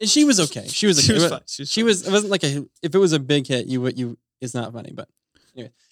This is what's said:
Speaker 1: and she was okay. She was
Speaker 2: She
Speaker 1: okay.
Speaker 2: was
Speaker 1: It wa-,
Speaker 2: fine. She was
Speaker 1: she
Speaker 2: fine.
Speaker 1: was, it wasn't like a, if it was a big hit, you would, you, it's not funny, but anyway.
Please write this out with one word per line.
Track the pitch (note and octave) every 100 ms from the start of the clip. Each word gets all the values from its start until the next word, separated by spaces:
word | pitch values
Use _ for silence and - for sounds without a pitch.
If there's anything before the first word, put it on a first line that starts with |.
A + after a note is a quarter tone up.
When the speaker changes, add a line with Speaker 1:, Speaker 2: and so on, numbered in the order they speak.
Speaker 1:
and | G#3+
she | D4
was | D4 G3+
okay. | D#3 B2 -
She | - G#3
was | D#3
Speaker 2:
She | -
Speaker 1:
okay. | G#3+
Speaker 2:
was |
Speaker 1:
It | E3+
wa-, | C#3
Speaker 2:
fine. | -
She | -
was | C#3+
Speaker 1:
she | A3
Speaker 2:
fine. | A3+
Speaker 1:
was, | F#3+ D#3+
it |
wasn't | G3+ G#3
like | F#3+
a, | D3 C#3 - -
if | E3+
it | F3+
was | F#3+
a | D3+
big | C3 D3 C3
hit, | B2+ -
you | B2+
would, | B2+ B2+
you, | B2 A#2 _ -
it's | B2+
not | B2 A2
funny, | A#2 -
but | - - _ _ _ _ B2+
anyway. | A#2+ _ -